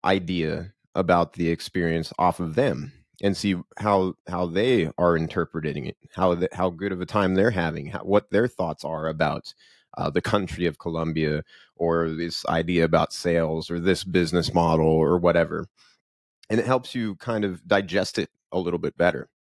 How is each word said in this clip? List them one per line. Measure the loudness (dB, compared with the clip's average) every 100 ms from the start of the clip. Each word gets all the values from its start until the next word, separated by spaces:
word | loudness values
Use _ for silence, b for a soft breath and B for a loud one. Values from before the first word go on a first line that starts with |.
idea | 0 0 0 -2 -2 -4 -8 _ _ -4
about | 2 4 2
the | 0 -2
experience | -2 -4 -2 0 0 -4 2
off | 2 2
of | -4 0
them | 0 0 -8 -14 _ _
and | -2 0
see | 0 -2 -4 -4
how, | 2 2 2 -4 -8
how | -4 -2
they | 0 2 2 0 2
are | 2 4
interpreting | 0 -2 -4 -4 -4 -6 -8
it, | -12 -14
how | 0 2
the, | 2 0
how | 0 -4
good | -2 -6
of | -6
a | -2
time | 0 2 4
they're | 2
having, | 2 -2 -4 -8
how, | -10
what | 0 0 2
their | 0 0
thoughts | 0 -4 -4
are | -6 -4 -4
about, | -2 -2 -2 -10 -20 b b b -6
uh, | -2
the | -2
country | 0 -2 -2 -2 -2
of | -2
Colombia | -6 -2 -2 0 0 0 -4 b b _
or | 0 0 0
this | -2 -6 -6 -2
idea | -2 2 2
about | 4 2 0
sales | -2 0 0 0 -2 -4
or | -2
this | 0 0
business | 2 0 2 0 0
model | 2 4 4 4
or | 4 4 4
whatever. | 4 2 0 -2 -10 _ b b _ _ _ _ _
And | -2
it | 2
helps | 0 -2 -6
you | -6 -6
kind | -4 -2 -2
of | -4 0
digest | 0 2 -2 -2 -2
it | -6 _ _
a | -4
little | -2 -2
bit | -4 0
better. | 0 0 -10 _